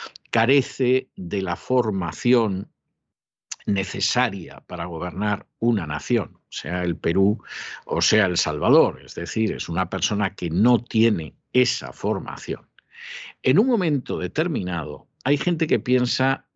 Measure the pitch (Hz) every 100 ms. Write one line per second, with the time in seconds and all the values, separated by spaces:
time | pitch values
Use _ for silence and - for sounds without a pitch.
0 | - - _ 113 113 143 127 - 123 127
1 | - - 87 98 92 87 - 127 113 98
2 | 82 - 123 123 110 95 - _ _ _
3 | _ _ _ _ _ - - 98 92 101
4 | - - 120 95 71 - - 87 87 82
5 | 90 85 107 104 - _ 120 110 78 73
6 | - 117 80 - _ - 73 90 90 82
7 | - 90 98 107 - - - - - 82
8 | - 107 92 85 - 73 95 156 117 -
9 | 67 - 82 110 110 67 - 85 90 95
10 | - 104 98 - 85 85 120 117 123 110
11 | 113 92 78 - _ 127 123 - 64 -
12 | 104 135 - - - 73 _ _ _ -
13 | - - - - 127 151 262 220 170 143
14 | - 85 90 - 175 131 90 85 73 69
15 | - _ 139 147 180 165 160 117 - 127
16 | 123 - 131 135 _